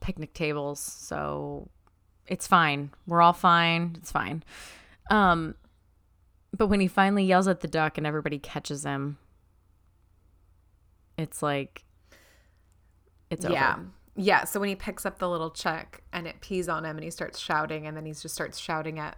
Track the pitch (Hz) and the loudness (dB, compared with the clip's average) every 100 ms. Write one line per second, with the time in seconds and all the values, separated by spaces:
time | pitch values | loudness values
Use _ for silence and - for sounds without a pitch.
0 | - 185 151 - 151 147 143 143 - - | -8 -6 -8 -4 -4 -2 -6 -8 -10 -12
1 | - 147 147 147 143 143 - _ _ _ | -10 -6 -4 -6 -6 -10 -14 _ _ _
2 | _ _ - 185 - 180 156 143 143 - | _ _ -8 -8 4 6 6 2 -4 -10
3 | - 170 170 170 180 170 170 165 175 170 | 0 8 8 8 6 6 6 2 0 -6
4 | - 170 92 160 - - - - - _ | -6 -4 -4 -6 -10 -18 -18 -20 -20 _
5 | - 214 190 170 160 - _ _ _ _ | 2 4 6 4 0 -8 _ _ _ _
6 | _ _ _ _ _ - 208 202 185 - | _ _ _ _ _ 0 2 4 4 4
7 | 196 202 190 180 190 175 160 160 156 156 | 4 4 6 6 4 0 -2 0 0 -2
8 | 151 151 151 143 - 147 - 143 147 139 | -4 -2 -4 -6 -8 -8 -8 -6 -6 -4
9 | 143 147 _ _ _ _ _ _ _ _ | -6 -10 _ _ _ _ _ _ _ _
10 | _ _ _ _ _ _ _ _ _ _ | _ _ _ _ _ _ _ _ _ _
11 | _ - 156 - 147 143 135 - _ _ | _ -8 -8 -4 -2 -2 -4 -12 _ _
12 | _ - _ _ _ _ _ _ _ _ | _ -20 _ _ _ _ _ _ _ _
13 | _ _ - 165 175 147 135 - 180 - | _ _ -10 -4 0 2 2 0 -6 -20
14 | _ - 196 165 - 202 202 190 - 190 | _ -2 4 4 2 -2 -4 -4 -8 -6
15 | 196 - 180 170 160 - 180 - - - | -8 -4 -4 -4 -6 -4 -4 -4 -8 -18
16 | - 175 165 - - 185 170 156 160 156 | -12 -10 -10 -12 -6 -4 -2 -4 -4 -8
17 | 160 - 165 - - 156 156 156 151 156 | -10 -10 -10 -8 -2 -2 -2 -6 -8 -10
18 | 156 151 160 - 156 - - 160 156 156 | -10 -12 -10 -8 -8 -8 -6 -4 -4 -8
19 | 151 | -10